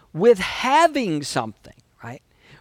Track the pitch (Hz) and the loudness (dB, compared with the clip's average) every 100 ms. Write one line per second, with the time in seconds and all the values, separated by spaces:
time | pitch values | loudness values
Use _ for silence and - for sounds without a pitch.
0 | _ 156 226 196 180 - 254 294 339 285 | _ 2 4 4 0 -6 0 2 2 0
1 | 208 151 143 135 113 - - - _ _ | -2 -4 -4 -6 -6 -12 -20 -20 _ _
2 | 117 127 _ _ _ - | -18 -18 _ _ _ -10